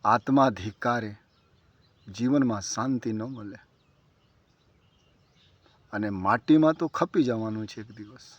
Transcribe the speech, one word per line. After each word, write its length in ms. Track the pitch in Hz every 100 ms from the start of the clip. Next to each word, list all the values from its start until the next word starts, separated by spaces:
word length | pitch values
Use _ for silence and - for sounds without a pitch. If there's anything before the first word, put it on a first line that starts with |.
| 104
આત્મા 440 | 117 - 139 135
ધિક્કારે, 640 | 98 95 - 120 120 110 104 _ _ _ _ _ _ _ _ -
જીવનમાં 540 | 95 123 143 127 104
શાંતિ 500 | - - 127 127 117
ન 120 | 107
મળે 360 | 117 127 104 104 _ _ _ _ _ _ _ _ _ _ _ _ _ _ _ _ _ _ _ _ _ _ _
અને 160 | 104 104
માટીમાં 640 | 98 95 120 - 156 156
તો 140 | 160 165
ખપી 360 | - 185 196
જવાનું 440 | 127 113 110 110 107
છે 140 | -
એક 100 | 110
દિવસ. 340 | 107 104 131 -